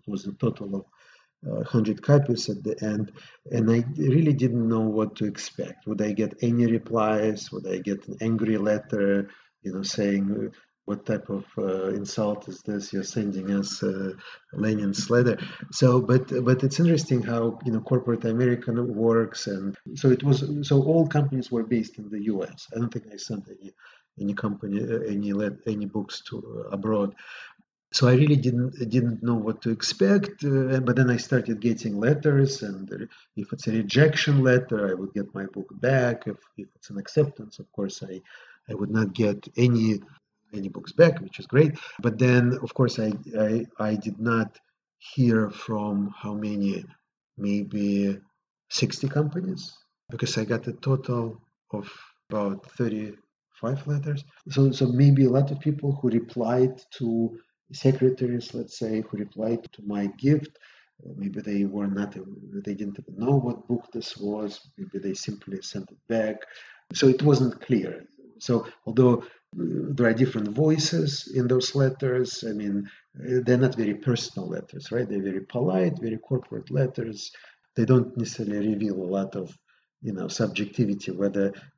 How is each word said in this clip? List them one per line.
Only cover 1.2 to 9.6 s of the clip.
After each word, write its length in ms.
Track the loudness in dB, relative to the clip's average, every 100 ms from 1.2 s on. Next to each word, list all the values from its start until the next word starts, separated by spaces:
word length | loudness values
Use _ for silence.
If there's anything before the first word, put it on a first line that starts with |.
| _ _ -8
uh, 120 | -6
hundred 400 | 0 0 2 0
copies 460 | 4 4 4 -2 -4
at 140 | -6
the 120 | -6 -4
end, 280 | -4 -4 -4 -10 -20 -20 -4
and 200 | 0 2
I 120 | 2 0 0
really 360 | 2 4 4
didn't 340 | 4 2 2 0
know 140 | 2
what 340 | 2 0 -2 -2
to 100 | -4
expect. 640 | -6 -10 -10 -10 -10 -6
Would 140 | -2
I 100 | -2
get 260 | 0 -2 -2
any 260 | 0 4 4
replies? 840 | 2 0 0 2 2 0 -2 -8
Would 160 | -10 -6
I 120 | -4
get 280 | -4 -6 -8
an 100 | -4
angry 360 | -2 0 2 0
letter, 720 | 2 0 -2 0 2 2 -2 -10 _ _